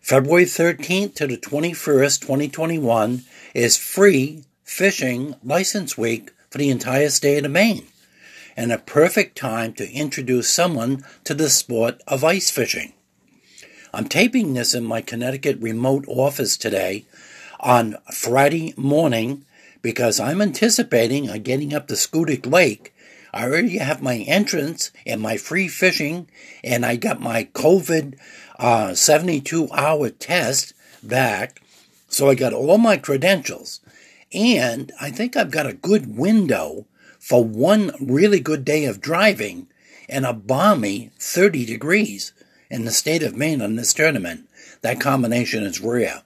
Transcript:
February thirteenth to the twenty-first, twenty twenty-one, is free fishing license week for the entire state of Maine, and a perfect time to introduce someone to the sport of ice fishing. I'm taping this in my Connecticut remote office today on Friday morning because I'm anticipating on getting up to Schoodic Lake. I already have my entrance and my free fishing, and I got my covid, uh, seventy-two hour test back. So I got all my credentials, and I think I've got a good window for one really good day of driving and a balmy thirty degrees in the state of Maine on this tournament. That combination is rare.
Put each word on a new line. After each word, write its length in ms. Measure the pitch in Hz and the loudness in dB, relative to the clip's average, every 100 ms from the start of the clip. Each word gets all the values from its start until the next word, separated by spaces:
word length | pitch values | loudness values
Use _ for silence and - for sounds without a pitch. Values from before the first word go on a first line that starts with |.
February 420 | - 131 135 175 | 4 2 6 4
thirteenth 720 | 175 - 170 156 147 185 202 - | 4 2 0 0 -2 -2 -2 -4
to 120 | 143 | -6
the 100 | 120 | -6
twenty-first, 840 | - 143 170 165 - 139 139 135 | -6 -4 -4 -4 2 4 4 0
twenty 260 | - 135 147 | -2 -2 -2
twenty-one, 760 | 156 165 165 127 117 107 123 - - - | -4 -4 -2 0 2 2 -2 -8 -20 -8
is 240 | 135 117 - | 0 2 2
free 680 | - - 202 147 135 156 - _ - | 0 6 6 6 0 -6 -20 _ -14
fishing 720 | - 196 190 131 123 143 - | 0 0 0 -4 -4 -8 -12
license 560 | 123 165 190 208 160 - | -2 -2 -2 -4 -6 -4
week 340 | 113 117 - _ _ | -4 -4 -8 _ _
for 80 | 135 | -2
the 120 | 143 | 0
entire 400 | 123 127 131 147 | 0 0 0 2
state 360 | - 143 143 143 | 2 2 0 0
of 60 | |
Maine, 360 | 156 226 202 - _ _ _ - - - - | 2 2 0 -8 _ _ _ -20 -20 -18 -6
and 140 | 120 | -4
a 60 | 113 | -4
perfect 600 | - 143 170 - 185 - | 0 4 4 4 -2 -4
time 360 | 131 113 113 | -6 -4 -6
to 180 | 110 98 | -8 -10
introduce 580 | 131 151 143 127 123 113 | -6 -6 -6 -2 0 0
someone 540 | - 180 147 117 135 - - - | 0 0 0 -2 -4 -8 -18 -8
to 80 | |
the 160 | 143 156 | -2 2
sport 520 | - - 117 117 - - | 0 0 0 0 -2 -4
of 160 | 139 | 0
ice 260 | 156 190 - | 2 2 0
fishing. 440 | - 113 - - _ _ _ _ _ _ - - - - | 0 -2 -2 -8 _ _ _ _ _ _ -20 -20 -20 -12
I'm 140 | 104 - | -8 -2
taping 460 | 151 240 254 190 | 2 2 2 0
this 200 | 127 117 | -2 -2
in 120 | 123 117 | -2 -4
my 160 | 113 | -6
Connecticut 560 | - 117 123 135 143 - | -6 -6 -6 -4 -4 -2
remote 460 | 113 113 131 139 139 | -4 -2 0 0 -2
office 480 | 123 135 135 107 - | -2 -2 0 -4 -2
today 500 | 110 98 92 101 _ - - - - - | -2 -2 -2 -6 _ -20 -20 -20 -20 -6
on 380 | - 123 113 104 - | 4 4 4 -6 -12
Friday 600 | - 117 127 143 165 160 - | -8 0 2 2 2 -6 -4
morning 680 | 139 147 160 113 113 139 _ _ - _ | 0 2 2 0 -2 -6 _ _ -20 _
because 400 | 117 113 120 110 | -6 0 0 0
I'm 200 | 113 170 | -2 0
anticipating 880 | 208 135 226 220 - 120 117 139 131 | -2 2 2 2 2 2 2 0 -4
on 120 | 104 | -6
getting 320 | 104 135 147 | -4 -4 -2
up 160 | 147 - | -6 -6
to 80 | 117 | -6
Schoodic 480 | - 156 156 135 123 | -2 -2 0 -2 2
Lake. 500 | 165 156 107 - _ - - - | 4 4 0 -14 _ -20 -20 -12
I 100 | - | -6
already 360 | 120 156 233 180 | -2 0 0 -2
have 220 | 143 156 | -4 -4
my 180 | 135 120 | -4 -4
entrance 680 | 104 180 208 180 147 170 - _ - | 0 0 2 -2 -4 -6 -10 _ -8
and 140 | 110 | -6
my 160 | 107 110 | -4 -6
free 320 | - 175 185 | -4 -4 -4
fishing, 640 | - 185 - 151 175 165 _ - - | 2 0 2 -4 -6 -12 _ -20 -14
and 220 | 120 120 120 | -4 -2 0
I 100 | 120 | -2
got 240 | 214 - | -2 -4
my 300 | 123 113 104 | -4 -4 -4
covid, 640 | - - 190 - 160 143 135 - - - - | 0 4 4 4 -2 -2 -14 -20 -20 -20 -2
uh, 360 | 123 117 101 | 2 2 2
seventy-two 760 | 87 - 156 180 151 135 165 147 | 0 4 4 4 -2 -2 -2 -2
hour 360 | - 143 156 123 | 0 0 0 -2
test 640 | - - 175 120 135 - _ _ - | -6 -2 0 0 -2 -4 _ _ -20
back. 580 | 107 123 127 104 117 _ _ _ _ _ _ | -2 0 0 -2 -6 _ _ _ _ _ _
So 220 | - 139 | 2 4
I 60 | 131 | 4
got 180 | 127 | 2
all 240 | 110 139 208 | 0 4 6
my 180 | 233 139 | 6 2
credentials, 840 | - 135 170 190 - - - - _ - - _ _ | 0 0 2 2 -2 -12 -14 -18 _ -20 -20 _ _
and 600 | 190 233 196 123 117 139 - | 0 2 4 2 -4 -10 -12
I 100 | 143 | -12
think 240 | - 240 - | -6 -4 -2
I've 160 | 196 | -2
got 140 | 156 139 | -2 -4
a 80 | |
good 420 | 98 175 214 123 107 | -6 0 0 0 -2
window 680 | 175 220 170 101 78 82 - _ _ _ | 2 4 4 0 -2 -10 -16 _ _ _
for 240 | - 156 | 2 4
one 460 | 113 107 151 214 190 - | 4 2 4 4 2 -4
really 400 | 131 135 208 202 | -2 4 4 4
good 240 | 127 151 | 0 -4
day 220 | 135 156 143 | 0 0 0
of 160 | 98 | -4
driving 640 | 135 170 214 110 104 90 - _ _ - - | -4 2 2 2 -6 -8 -18 _ _ -20 -8
and 200 | 135 127 | -4 -4
a 60 | |
balmy 760 | 113 98 131 196 180 104 98 110 _ | -6 -2 2 4 4 0 -4 -10 _
thirty 480 | - 175 202 156 113 | -6 2 2 2 -6
degrees 680 | 110 143 202 214 98 - _ _ _ _ | -6 0 0 0 -6 -14 _ _ _ _
in 160 | 123 113 | -8 -2
the 60 | |
state 320 | - 151 165 | -2 0 -2
of 120 | 147 98 | -2 -4
Maine 280 | 151 147 | -2 -2
on 140 | 104 113 | -4 -4
this 180 | 113 - | -2 2
tournament. 520 | 156 131 87 78 - _ - - | 2 0 -6 -12 -18 _ -20 -8
That 180 | 113 127 | -6 -2
combination 600 | 139 135 120 120 117 110 | 0 0 0 0 -2 -4
is 180 | 101 90 | -6 -6
rare. 400 | 107 120 101 - | -4 0 -2 -4